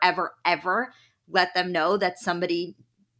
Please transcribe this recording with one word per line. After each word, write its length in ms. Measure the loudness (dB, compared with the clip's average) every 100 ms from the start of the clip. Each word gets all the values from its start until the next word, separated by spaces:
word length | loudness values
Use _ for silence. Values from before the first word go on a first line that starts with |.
ever, 320 | 2 2 -4 -4
ever 480 | -2 0 0 -2 -4 -10 _ _ _
let 260 | 0 2
them 180 | 0 -2
know 240 | 0 2 2
that 220 | 0 -2
somebody 560 | -4 -2 -2 -2 -6 -12 _ _ _